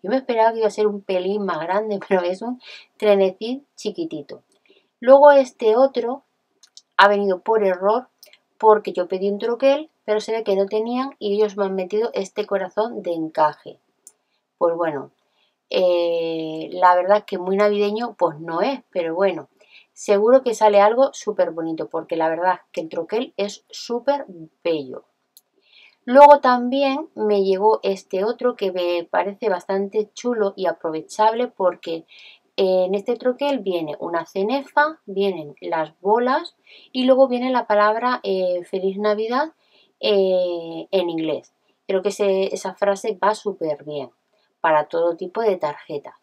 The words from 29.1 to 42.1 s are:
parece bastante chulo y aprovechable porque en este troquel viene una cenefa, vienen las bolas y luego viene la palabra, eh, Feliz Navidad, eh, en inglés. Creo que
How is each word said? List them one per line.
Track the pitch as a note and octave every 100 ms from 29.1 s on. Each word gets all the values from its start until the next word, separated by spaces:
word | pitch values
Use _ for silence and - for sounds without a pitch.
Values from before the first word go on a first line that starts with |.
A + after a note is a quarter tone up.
parece | F3+ F#3 G3+ A3
bastante | F3+ - G3 G3 G#3+ G#3
chulo | - A#3+ A#3 G3
y | G3 F3+
aprovechable | E3 E3+ D#3 - - G#3+ A3+ B3
porque | _ F#3 - - E3 - - - - _ -
en | F#3+ F#3 F#3
este | G3+ G3+ A#3
troquel | B3+ B3 C#4+ C4+
viene | G3 F3 D#3 D3
una | E3 E3+ E3
cenefa, | G3 G3+ C4+ C#4 - D4+ D#4+ -
vienen | G3 G3+ F3 D3 -
las | F3+ E3 D#3 _
bolas | F#3+ A#3 B3 C#4+ E4+ _ _ - _
y | B3+
luego | B3+ B3+ C4+
viene | B3 B3+
la | B3 A#3+
palabra, | G#3 G#3 A3 B3 B3+
eh, | G3+ F#3+ F#3 F3+
Feliz | F3 F#3+ F#3+ G3
Navidad, | G#3 G#3 A3 B3 D#4 _ _ _ _ _
eh, | A3 G3+ F#3+ F#3 F3+ E3+ E3 E3 D#3+
en | F#3+ F3
inglés. | E3 D#3+ C#3+ - _ _ _ -
Creo | G3
que | G3